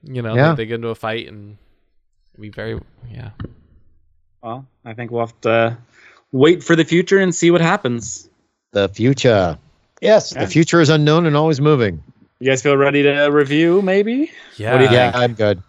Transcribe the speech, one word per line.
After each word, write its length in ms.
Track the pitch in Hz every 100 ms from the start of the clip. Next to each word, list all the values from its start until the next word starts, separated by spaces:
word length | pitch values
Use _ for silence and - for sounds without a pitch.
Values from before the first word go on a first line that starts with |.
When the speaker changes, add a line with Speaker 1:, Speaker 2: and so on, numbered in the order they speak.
Speaker 1:
You 180 | - 131
know, 120 | 117
Speaker 2:
Yeah. 140 | 120 151
Speaker 1:
like, 80 | 151
they 100 | 113
get 80 | 117
into 120 | 117
a 60 | 110
fight 320 | 110 113 -
and 280 | 104 104 104 _ _ _ _ _ _ _
it'd 80 | _
be 60 | 107
very, 300 | 104 110 113 - _ 120
yeah. 220 | 110 113 - - - _ _ _ _ _ _ _ _
Speaker 3:
Well, 240 | 117 120 135 _
I 100 | 120
think 180 | 110 117
we'll 120 | 117 117
have 140 | _
to 360 | - 113 117 120 _ _ - _ _
wait 300 | 131 147 175
for 100 | -
the 100 | 165
future 340 | 156 165 180 196
and 140 | 190
see 200 | 165 170
what 80 | 170
happens. 680 | 165 202 127 120 110 - - _ _ _ _
Speaker 2:
The 160 | 104 98
future. 680 | 95 117 135 127 107 90 80 _ _ _ _
Yes, 320 | 190 214 -
Speaker 3:
Yeah. 60 | -
Speaker 2:
the 60 | 101
future 300 | 143 170 170
is 80 | 147
unknown 360 | 156 147 160 170
and 100 | 147
always 240 | 160 135
moving. 420 | 147 147 107 80 - _ _ _
Speaker 3:
You 100 | 131
guys 120 | 131
feel 140 | 147 139
ready 260 | 139 143
to 220 | 143 143 147
review, 540 | 147 139 151 170 180
maybe? 520 | 190 190 208 247 320 - - -
Speaker 1:
Yeah. 160 | 107
Speaker 3:
What 60 | 131
do 60 |
you 60 | 131
Speaker 2:
Yeah, 220 | 123 123
Speaker 3:
think? 100 | 123
Speaker 2:
I'm 120 | 120
good. 280 | 113 107 92